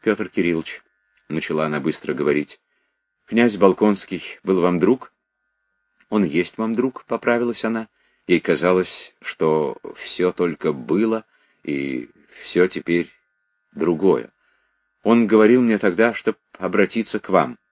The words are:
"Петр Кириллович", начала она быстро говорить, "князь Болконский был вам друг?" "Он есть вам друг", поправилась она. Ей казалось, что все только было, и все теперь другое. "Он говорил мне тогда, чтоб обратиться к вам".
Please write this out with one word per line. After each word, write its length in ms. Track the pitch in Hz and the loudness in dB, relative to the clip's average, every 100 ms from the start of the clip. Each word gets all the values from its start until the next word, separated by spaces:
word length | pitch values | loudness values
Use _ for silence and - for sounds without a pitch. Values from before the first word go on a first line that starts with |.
"Петр 280 | - 104 98 | 0 -2 -4
Кириллович", 520 | - 85 82 78 - _ _ _ _ _ | -2 0 -2 -4 -14 _ _ _ _ _
начала 360 | 78 - 78 78 | -8 -4 -4 -2
она 140 | 76 | -2
быстро 340 | 71 78 - | -4 -6 -6
говорить, 460 | 67 71 73 73 - _ _ _ _ _ _ _ | -4 0 0 -4 -14 _ _ _ _ _ _ _
"князь 320 | 110 120 101 | 0 2 4
Болконский 680 | 98 90 104 101 - 87 - - | 4 4 2 0 -4 -10 -12 -12
был 180 | 98 95 | -2 2
вам 180 | 87 90 | 2 2
друг?" 320 | 92 131 - _ _ _ _ _ _ _ _ _ _ | 2 2 -2 _ _ _ _ _ _ _ _ _ _
"Он 140 | 107 | -2
есть 340 | 90 76 90 - | 0 -2 -4 -6
вам 180 | 110 113 | -4 -2
друг", 300 | 131 - - | -4 -6 -8
поправилась 600 | 117 - 120 120 113 113 | -4 -2 0 -2 -4 -4
она. 220 | 113 113 _ _ _ - | -6 -8 _ _ _ 0
Ей 120 | 85 | 0
казалось, 760 | - 80 87 92 90 - - _ | 2 0 2 2 0 -8 -14 _
что 560 | - - 80 78 71 - - - | -16 -2 0 0 -2 -8 -16 -16
все 360 | - - 90 | -14 -2 -2
только 400 | - 87 76 82 | 0 -4 -2 -4
было, 540 | 71 60 85 113 110 - _ _ _ | -6 -2 0 0 -2 -6 _ _ _
и 460 | - 69 69 65 57 _ _ - | -8 -6 -6 -8 -10 _ _ -20
все 260 | - 87 92 | -4 2 2
теперь 420 | 85 - 85 80 _ _ _ _ _ _ | 0 -2 0 -2 _ _ _ _ _ _
другое. 580 | - 80 80 95 69 57 _ _ _ _ _ _ _ | -4 -2 2 2 2 -2 _ _ _ _ _ _ _
"Он 240 | 110 117 110 | 2 2 6
говорил 340 | 107 107 123 | 6 6 6
мне 160 | 120 104 | 4 2
тогда, 360 | 104 87 117 | 0 2 0
чтоб 240 | 110 - - _ - | 0 -6 -6 _ -10
обратиться 640 | 92 101 98 117 107 107 | -4 0 0 0 -4 -6
к 100 | - | 0
вам". 300 | 92 67 60 _ | 0 0 -6 _